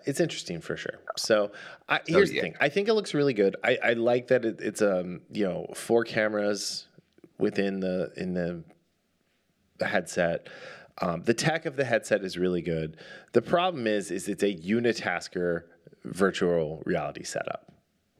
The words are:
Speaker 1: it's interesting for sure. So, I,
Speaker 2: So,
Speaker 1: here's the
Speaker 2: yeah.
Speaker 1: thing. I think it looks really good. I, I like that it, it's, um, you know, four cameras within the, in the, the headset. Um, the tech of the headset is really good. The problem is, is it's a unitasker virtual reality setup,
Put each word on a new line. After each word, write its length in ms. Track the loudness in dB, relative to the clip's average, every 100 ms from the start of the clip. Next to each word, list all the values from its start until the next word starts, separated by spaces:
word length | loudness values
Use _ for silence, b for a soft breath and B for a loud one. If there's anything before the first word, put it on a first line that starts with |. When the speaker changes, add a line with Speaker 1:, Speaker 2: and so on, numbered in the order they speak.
| -4
Speaker 1:
it's 140 | 0
interesting 420 | 0 -2 -8 -8
for 160 | -6 -6
sure. 220 | -6 -8 -10 -6
So, 340 | 2 2 2 b b b -2
I, 120 | -2
Speaker 2:
So, 40 | 4
Speaker 1:
here's 160 | 4 4
the 60 | 2
Speaker 2:
yeah. 40 |
Speaker 1:
thing. 140 | -4 0
I 80 | 0
think 180 | 2 2
it 60 |
looks 180 | 0 2
really 220 | 2 2
good. 220 | 6 4 4
I, 140 | 2 2
I 80 | 2
like 360 | 2 4 2 4
that 180 | 2 2
it, 120 | -2
it's, 200 | -6 2
um, 400 | 2 2 -2 -8 -10
you 140 | -2 -2
know, 200 | -2 -6
four 280 | -12 2 2
cameras 840 | 4 0 0 2 0 -2 -4 -8 -14 _ _ _ -20 -2
within 440 | -2 2 0 0
the, 300 | -2 -2 -4 -6
in 160 | -4
the, 320 | -2 -2 -6 -12 _ _ _ _ _ _ _ _ _ _ _
the 100 | -2
headset. 640 | -2 -2 0 0 0 -6 b b b b -6
Um, 220 | -4 -2
the 100 | 0
tech 320 | 2 2 0 -4
of 100 | -2
the 80 |
headset 400 | 0 0 2 0
is 140 | 0 -2
really 240 | 0 0
good. 340 | -2 -2 -4 -8 b b b
The 100 | 0
problem 440 | 2 2 2 0 -2
is, 240 | -2 -2
is 180 | -6 -6
it's 140 | 0
a 120 | 0
unitasker 1080 | 0 0 2 2 0 -2 -4 -4 -2 0 -2 -6 _ -20 -16
virtual 800 | -12 2 2 4 2 2 0 -4 -4
reality 360 | -2 -2 -8
setup, 480 | -8 -6 -6 -8 -12 _ _ _ _